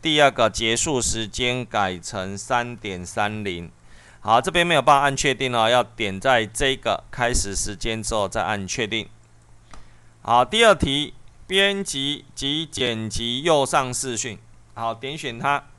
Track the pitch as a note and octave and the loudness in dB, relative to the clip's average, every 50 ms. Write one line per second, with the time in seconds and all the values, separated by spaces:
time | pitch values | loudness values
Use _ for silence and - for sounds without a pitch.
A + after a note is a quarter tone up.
0 | - D#3+ D3+ D3+ D3 C#3 C3+ - A#2 A2 G2 - A#2 A2+ A2+ A#2 - E3 D3 B2+ | 0 2 4 6 6 6 6 4 2 2 2 0 0 0 2 0 0 0 0 0
1 | A2 - - A2+ A2+ G2+ - - B2+ B2 B2 B2+ A#2+ G#2+ - A2 G2+ F#2+ F#2 F2 | 0 0 -2 -2 -4 -6 -4 -2 -2 -2 -2 -2 -6 -4 -2 0 0 0 -2 -6
2 | E2 - - G2+ F#2 F#2+ G2 G2 - - C3+ A#2+ A#2+ B2 A#2+ G#2+ - G#2 F#2+ F2+ | -10 -8 -8 -6 -6 -6 -8 -10 -4 -2 -2 -2 -2 -2 -8 -10 -8 -8 -8 -8
3 | F2+ E2+ - A2+ G#2 G#2 G#2+ G#2+ G#2 G2+ F2+ E2+ E2+ E2 - - - - - - | -10 -8 -4 -2 -2 -2 -2 -4 -6 -6 -6 -8 -10 -14 -18 -20 -20 -20 -20 -20
4 | - - - - - G#2 A2 A#2+ C3 F#3+ D#3+ F3 E3+ F3 E3+ D3 B2 D3 C#3+ C#3 | -20 -20 -20 -10 2 4 4 4 4 2 0 2 2 4 4 4 6 6 6 6
5 | C#3+ C#3+ C#3 C3+ - D3 C3 A2 C3+ B2+ B2 A#2 A2 A2 A#2+ B2+ A#2 A2+ - - | 6 2 0 0 0 0 0 0 -2 -2 0 2 4 4 4 4 2 0 -4 -4
6 | A#2 G2+ F#2+ F#2+ G2 C3+ C3 A#2 A2 G#2 - - - C3+ C3 A#2 - A#2 G2 - | -4 -4 -4 -2 2 2 2 2 2 -2 -4 -2 0 0 -2 -2 -2 -2 -2 -2
7 | - - - - B2 A#2+ B2 - G#2+ G2+ G2 F2+ - A2 G#2 F#2 - A2+ A2+ A2 | -4 -12 -4 -2 -2 2 2 2 0 0 -4 -4 -6 -6 -6 -6 -4 -4 -4 -4
8 | G#2+ G2+ A#2 A2 G2+ F#2+ - A#2 F#2 F2 G#2+ G2+ F#2+ F2+ - - A#2 G2+ G#2 A2+ | -4 -4 -2 -2 -2 0 -2 -2 -2 -2 -2 -4 -4 -6 -4 -4 -4 -2 -2 -6
9 | G#2 - - - - _ - - - - - - - - - - - - - - | -6 -8 -14 -20 -20 _ -20 -20 -20 -20 -20 -20 -20 -20 -18 -18 -18 -18 -20 -20
10 | - - - _ - A2+ A2+ A#2+ B2+ B2+ - A3 A#3 A3 G3 D3+ - D3 C#3 C#3+ | -20 -20 -20 _ -2 2 4 4 4 4 4 6 6 6 6 6 2 0 0 -2
11 | D3 - - - - - - - - - F#3 F#3+ G3 G3+ G3+ G3 G3 - - C#3 | -4 -6 -10 -18 -20 -20 -20 -20 -10 -2 0 2 2 2 0 -2 -6 -6 -4 -4
12 | C3+ C#3 D3 - - - - - C#3 C#3 C#3+ D#3 E3 C#3+ - - C3 B2 A#2 A2 | -4 -4 -4 -6 -10 -18 -12 -6 -4 -4 -2 -4 -4 -6 -4 -2 -2 -2 -2 -4
13 | A2+ A2 G#2 - A#2 A#2 A#2+ B2+ D3 E3+ D#3+ D3 C3+ B2 - D3+ C3+ B2+ B2 - | -6 -4 -4 -4 -4 -4 -4 -2 0 2 4 4 2 2 2 0 0 0 -4 -6
14 | - C3 A#2+ G#2 - B2+ G2+ - - - - - - _ - - A2+ A#2 A2+ A2+ | -6 -4 -4 -6 -6 -8 -8 -12 -18 -20 -20 -20 -20 _ -12 -6 -6 -6 -6 -6
15 | B2 C3+ D3 D#3+ D#3 C3+ A#2 A2+ B2 C#3 C#3+ C#3 - - - | -8 -10 -10 -8 -8 -8 -8 -4 -2 -2 -2 -2 -4 -10 -20